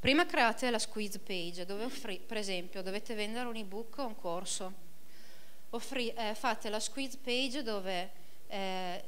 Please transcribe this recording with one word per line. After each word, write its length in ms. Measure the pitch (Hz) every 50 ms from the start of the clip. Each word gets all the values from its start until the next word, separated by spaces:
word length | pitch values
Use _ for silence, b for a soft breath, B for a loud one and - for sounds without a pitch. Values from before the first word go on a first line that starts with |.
prima 240 | - 254 277 311 349
create 460 | 339 - 320 247 233 226 247 262 247
la 80 | 233 220
squeeze 400 | 226 - - 214 214 202 196 196
page, 480 | - - 196 180 170 175 175 180 180
dove 180 | 180 202 202 226
offri-, 340 | 269 277 277 - 220 185 180
per 200 | - - 226 214
esempio, 420 | 208 196 190 180 175 175 - 196
dovete 340 | 180 190 190 214 - - 233
vendere 320 | 208 208 208 220 240 247
un 100 | 240 233
ebook 420 | 226 214 185 190 214 233 233 - -
o 80 | 277
un 100 | 233 214
corso. 560 | - - 180 170 180 190 - - - 202 185 196 - - - - - B B B B B B B B B B B B B -
Offri-, 440 | - 233 214 - 269 262 240 226 -
eh, 200 | - 226 208 220
fate 360 | 214 - 247 220 220 - 220
la 100 | 208 214
squeeze 380 | - - - 277 277 254 - -
page 440 | - 247 240 247 269 262 233 302
dove, 480 | 254 220 214 202 185 190 190 175 180 196 B B B B B B B
eh, 580 | - - 196 196 190 185 185 185 180 175 196 -